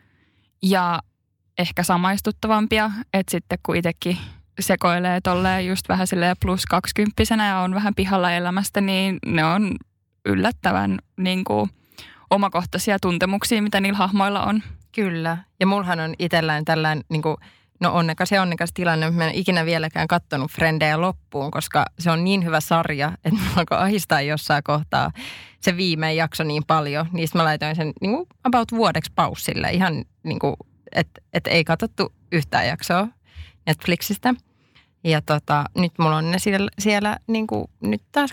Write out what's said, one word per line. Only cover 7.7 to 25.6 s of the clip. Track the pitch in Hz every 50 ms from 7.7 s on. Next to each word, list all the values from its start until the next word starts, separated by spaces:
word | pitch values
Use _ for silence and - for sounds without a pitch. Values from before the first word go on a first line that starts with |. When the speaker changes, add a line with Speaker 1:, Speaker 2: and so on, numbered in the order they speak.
| 185
Speaker 1:
vähän | 196 208 208 202
pihalla | - 190 190 196 190 180 180 175
elämästä, | 175 175 175 180 190 202 - - 208
niin | 202 196 190 190 190 196 185 - -
ne | - - 165 156
on | 160 170 202 214 190 78 - - _ _ _ _ _ _ _ -
yllättävän | - - - 185 220 247 - - 185 185 185 202 202 190 - - _ _
niinku | - 185 185 185 185 190 - - 208 208 196 - _ _ _ _ - - - - - - -
omakohtaisia | 185 202 202 190 - 165 180 - - 180 - 220 202 196 -
tuntemuksia, | 185 175 170 185 185 196 202 - - 240 220 208
mitä | 208 - 196
niillä | 196 196 196 202
hahmoilla | 185 190 196 202 196 202 202 196 -
on. | 202 202 220 - - - - - _ -
Speaker 2:
Kyllä. | - 208 190 170 165 160 165 165 170 185 _ _ -
Ja | 185
mullahan | 190 196 202 190 180 175 165
on | 160 160 156 -
itsellään | 175 170 - 170 160 160 151 147 156
tällainen, | - 160 160 156 156 156 151 - -
niinku, | 165 156 151 160 151 - - - - _ _ _ _ -
no | 180 175 -
onnekas | 175 170 160 156 - 185 180 208
ja | 196 185
onnekas | 180 170 - 170 170 -
tilanne, | - 180 175 160 160 160
mutta | 160 170 170 165
mä | 160
en | -
ikinä | - 185 190 185 175 160
vieläkään | 160 170 160 160 160 - 165 160 160
kattonut | 175 175 - - - 139 131 156
Frendejä | - - 160 160 156 156 156 151 151 156
loppuun, | 170 185 180 - - _ - 147 139 147
koska | - 147 156 - - 151 139 - - -
se | 170 170
on | 165 160 170
niin | 185 196 196 175
hyvä | 170 160 156
sarja, | 156 - 170 165 165 160 151 139 139 151 175 - -
että | 165 185 214
mä | 190 190 -
alkoi | - 170 - - -
ahistaa | 180 196 208 202 170 - 160 147
jossain | 139 143 151 151 - - 151 147 147
kohtaa | - 147 151 156 - - 131 131 151 - - 262 - - - - - - _